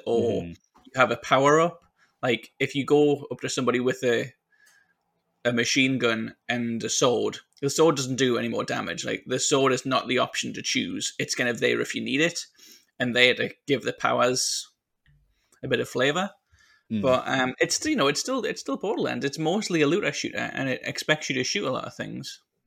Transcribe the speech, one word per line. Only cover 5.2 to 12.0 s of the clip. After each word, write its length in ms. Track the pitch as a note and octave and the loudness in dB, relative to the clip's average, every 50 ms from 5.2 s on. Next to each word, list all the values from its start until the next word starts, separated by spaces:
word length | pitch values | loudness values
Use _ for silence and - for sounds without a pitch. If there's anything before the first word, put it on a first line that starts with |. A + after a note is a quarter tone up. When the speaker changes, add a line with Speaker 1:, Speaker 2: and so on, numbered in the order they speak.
| _ _ _ _ - | _ _ _ _ -2
Speaker 1:
a 60 | A#2+ A#2+ | 0 2
machine 460 | A#2 A#2+ - - C#3+ C3 C3 C3+ B2 | 2 0 2 2 4 4 2 2 2
gun 360 | B2 A#2 A#2 A2 A2+ A2 - _ _ - | 0 0 0 -2 -4 -8 -10 _ _ -6
and 340 | A#2+ B2 A#2+ A#2 A#2 A2+ A2 | -4 -4 -2 -4 -4 -4 -4
a 60 | A2+ | -4
sword. 480 | - - D3+ C3 A#2+ G#2+ G#2 G#2+ G#2+ - - _ _ _ - | 0 2 4 4 4 2 0 -2 -4 -6 -14 _ _ _ -4
The 80 | C#3 | -2
sword 260 | C#3 - D#3+ E3 D#3 | 2 4 4 4 4
doesn't 200 | C3+ C3+ B2+ C3 | 2 -2 -4 0
do 200 | A#2 C3+ B2+ A#2+ | 0 2 2 2
any 120 | A2+ A#2 A#2 | 0 -2 -2
more 160 | A#2 A2+ A2 | -2 -4 -4
damage. 400 | - - - - - E2+ F2 - | -4 -4 -6 -4 -6 -8 -6 -6
Like, 180 | A2+ A2 - - | -6 -6 -6 -4
the 120 | - B2+ B2+ | -4 -4 -2
sword 340 | - - D3+ C#3 C3+ C3+ B2+ | 0 2 2 4 4 4 2
is 140 | A#2+ - | 2 0
not 220 | C3+ C3 A#2+ - - | 0 -2 0 0 0
the 100 | B2+ A#2+ | 0 0
option 340 | A#2+ - - - - - - | 0 0 -2 -6 -6 -6 -8
to 60 | - G#2+ | -8 -6
choose. 520 | - - B2+ G#2+ F2+ F#2+ - - - - - | -4 -2 -2 -2 -4 -6 -6 -6 -6 -6 -6
It's 160 | C#3+ - - | -6 -4 -4
kind 140 | - C3 A#2+ | -2 -2 -2
of 120 | A#2+ A2+ | 0 0
there 200 | B2 B2 A#2+ A#2 | 0 0 0 0
if 140 | A#2+ - - | -2 -4 -4
you 80 | A#2 | -6